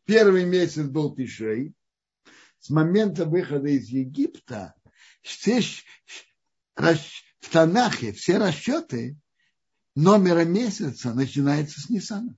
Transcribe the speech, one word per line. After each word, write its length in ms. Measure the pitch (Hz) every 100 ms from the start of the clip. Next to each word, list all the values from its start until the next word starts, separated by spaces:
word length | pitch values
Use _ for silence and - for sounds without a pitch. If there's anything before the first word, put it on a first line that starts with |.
| -
Первый 400 | 220 202 185 180
месяц 400 | 180 170 156 143
был 300 | 147 147 -
Тишрей. 580 | 120 101 110 110 156 - _ _ _ _ _ - _ _
С 100 | -
момента 560 | 151 160 196 214 165 156
выхода 440 | 175 135 143 143
из 180 | 139 104
Египта 880 | 131 131 185 294 - - 113 95 - _ _ - _
все 400 | - - 196 240
щ-, 220 | - - - - -
щ-, 200 | - - _ _ _ _ -
расщ-, 480 | 156 156 - - - _
в 100 | -
Танахе 640 | 165 160 208 240 - 113
все 240 | 98 - 202
расчёты 800 | 202 - - 311 330 123 120 147 _ _ _ _ _ _ _ 139
номера 480 | 170 208 185 170 165
месяца 680 | 185 247 185 160 - 127
начинаются 680 | 117 135 143 139 147 147 -
с 100 | -
Нисана. 460 | 220 - 208 240